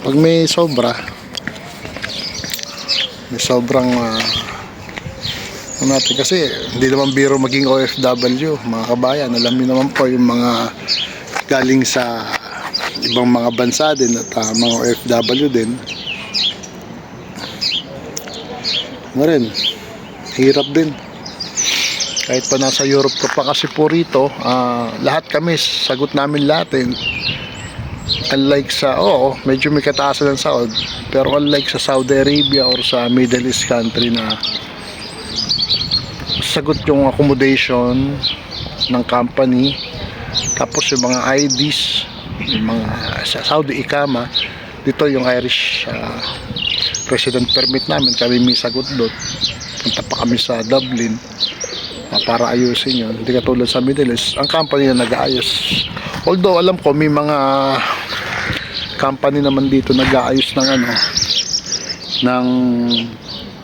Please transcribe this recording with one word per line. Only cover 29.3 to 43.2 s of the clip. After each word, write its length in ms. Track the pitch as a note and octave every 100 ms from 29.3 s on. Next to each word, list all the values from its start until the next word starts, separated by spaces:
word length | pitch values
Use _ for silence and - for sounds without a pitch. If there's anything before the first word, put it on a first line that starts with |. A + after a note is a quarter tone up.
| C3+ C3+
medyo 260 | C3+ D3
may 140 | D3 D3
kataasan 480 | C#3+ C#3 C#3 C#3+
ng 80 | C3+
sahod. 320 | D#3 C3 A#2+ A2 - - -
Pero 240 | C3+ C3+ C#3+
unlike 320 | D3 C#3+ C#3
sa 100 | C3+
Saudi 380 | - C3+ B2+ C3+
Arabia 500 | C3+ D3 C#3+ C#3 C3
or 140 | C3
sa 260 | - B2 A#2+
Middle 380 | B2+ B2 B2 B2+
East 240 | B2 -
country 420 | A#2+ A2+ A2+ A#2+
na 240 | A#2 A2 G#2 G#2+ G2 - - - - - - - - - - - - - - - - - - - E3
sagot 320 | C#3+ D3+ -
yung 160 | C#3 C3+
accommodation 1120 | B2+ C#3+ C3 C3+ C3 - B2 B2 B2+ C#3 C#3+ - - - - - - -
ng 140 | B2 A#2+
company. 720 | B2 B2 - C3 B2 C#3 - - - - - - - - -
Tapos 320 | C3 - -
yung 160 | C3+ B2
mga 140 | B2+ A#2+ C#3
I 80 | C#3+
Ds, 560 | - D3 - - - - - - - A3+
yung 160 | A3 A3
mga 240 | A#2 A3 - - -